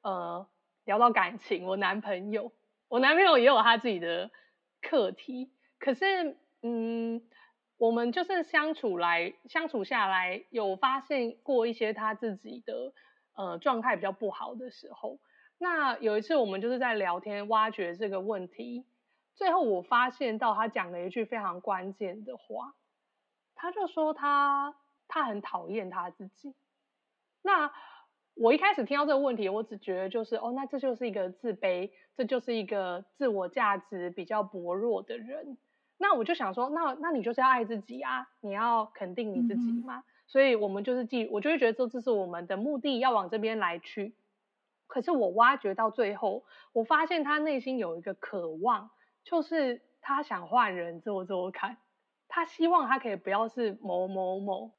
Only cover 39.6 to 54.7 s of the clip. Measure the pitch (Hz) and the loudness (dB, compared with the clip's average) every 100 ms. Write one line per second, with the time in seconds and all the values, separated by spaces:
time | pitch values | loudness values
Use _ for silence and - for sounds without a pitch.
39.6 | 233 233 254 254 - _ _ 269 269 226 | 0 -2 -6 -12 -14 _ _ 4 6 4
40.6 | 208 196 202 254 233 254 220 208 196 320 | 0 -2 -2 -2 0 -2 -2 0 2 4
41.6 | 233 226 247 247 240 214 185 175 175 190 | 2 2 -2 -2 0 0 0 -6 -6 -4
42.6 | 254 285 294 247 262 226 180 220 220 220 | -2 -2 -2 2 2 2 0 -2 -2 -2
43.6 | 180 170 - - 202 - _ _ _ _ | -2 -4 -10 -8 -8 -10 _ _ _ _
44.6 | _ _ _ 262 247 302 196 190 233 277 | _ _ _ -4 0 2 2 6 6 6
45.6 | 202 190 220 220 202 202 214 214 _ - | -2 0 0 2 0 0 -2 -4 _ -20
46.6 | - 233 226 311 320 349 285 302 311 269 | -4 -4 2 2 4 0 0 0 0 -2
47.6 | 262 262 180 165 185 185 - 202 170 160 | -2 -4 -4 -6 -8 -10 -8 -6 -6 -2
48.6 | 214 214 220 _ _ _ - 339 294 330 | 0 0 -4 _ _ _ -2 -2 0 0
49.6 | 269 240 _ _ - 277 294 196 165 240 | 0 -4 _ _ -4 -4 -2 -8 2 2
50.6 | 214 180 170 170 220 196 185 190 180 - | 2 0 -6 -8 -6 -6 -4 -4 -4 -6
51.6 | 202 240 _ _ _ _ _ - 330 - | -8 -8 _ _ _ _ _ -4 -4 0
52.6 | 330 349 247 262 247 190 190 202 226 247 | 4 4 4 0 0 -6 -2 0 0 -2
53.6 | 220 202 202 180 185 190 185 190 202 185 | -2 -2 -4 -2 -2 -2 -4 -4 -4 -6
54.6 | 226 | -8